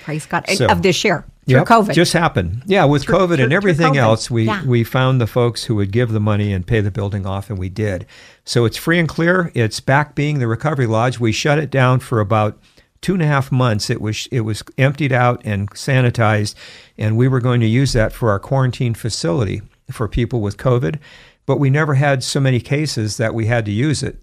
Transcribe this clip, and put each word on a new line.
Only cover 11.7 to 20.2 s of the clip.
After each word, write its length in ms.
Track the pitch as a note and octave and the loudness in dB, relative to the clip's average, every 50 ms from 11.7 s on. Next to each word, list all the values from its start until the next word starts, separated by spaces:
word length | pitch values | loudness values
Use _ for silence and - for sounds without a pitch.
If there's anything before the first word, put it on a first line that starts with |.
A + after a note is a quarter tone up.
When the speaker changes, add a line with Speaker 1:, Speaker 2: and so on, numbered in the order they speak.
Speaker 2:
down 300 | - C3+ B2+ B2+ B2+ B2 | 0 2 2 4 2 0
for 180 | - - B2+ A2 | 0 -2 -2 0
about 400 | G#2+ G2 A2+ G#2+ G#2+ G#2+ - _ _ _ _ _ _ _ _ - | 0 2 2 0 0 0 -4 _ _ _ _ _ _ _ _ -8
two 120 | - - F#3+ | -4 -2 -2
and 80 | F#3 D#3+ | 0 2
a 40 | |
half 240 | D3 D3 C#3 C3 - | 2 2 0 0 0
months, 380 | C#3 B2+ B2+ B2 A2 G#2 - - | 0 2 2 2 0 -2 -2 -4
it 120 | A#2+ - | -4 -4
was, 260 | - G#2+ G#2+ - - - | -4 -6 -6 -6 -8 -4
it 100 | - B2+ | -4 -4
was 220 | A2 A2 G#2+ - - - - | -2 -4 -6 -8 -10 -10 -2
emptied 340 | - C3 C#3+ D3 - D#3 C3 | 0 0 0 0 0 -2 0
out 300 | C3 A#2+ B2 B2 B2 - - | 2 2 2 2 0 -2 -4
and 240 | A2 G#2 G2 G2+ G2+ | -4 -2 -2 -4 -6
sanitized, 840 | - - - - C3+ C3 B2+ A#2+ - - A2+ G#2 G#2+ G#2+ G#2+ G#2 - - - - - - - _ - | -8 -8 -4 0 0 2 2 2 2 2 2 2 2 2 0 -4 -8 -12 -20 -20 -20 -20 -20 _ -8
and 180 | - G#2+ G#2+ A2 | -4 -2 0 2
we 100 | A2+ B2+ | 2 2
were 120 | C3 C3 B2+ | 2 2 2
going 220 | A2+ B2+ B2 A#2+ | 0 0 2 2
to 60 | A#2 | 2
use 260 | A2 A2+ C3 C#3 C3 - | 2 2 2 2 2 2
that 180 | - A2 - - | 0 0 0 -2
for 160 | - B2+ A2+ | -2 0 0
our 100 | G2+ G2 | 0 0
quarantine 540 | - - C#3 C3+ C3 B2+ A2+ - C3 A#2 A2 | -2 -2 -2 0 0 -2 -2 -2 -4 -4 -4
facility 680 | - - A2 - - - E3 E3+ D3 A2 F#2+ G2 G2 - - _ _ _ - | -4 -6 -8 -6 -4 -4 -2 0 0 -2 -2 -4 -6 -10 -14 _ _ _ -14
for 160 | C3 - A#2 | -8 -6 -6
people 340 | F#2+ - B2+ | -4 -2 -2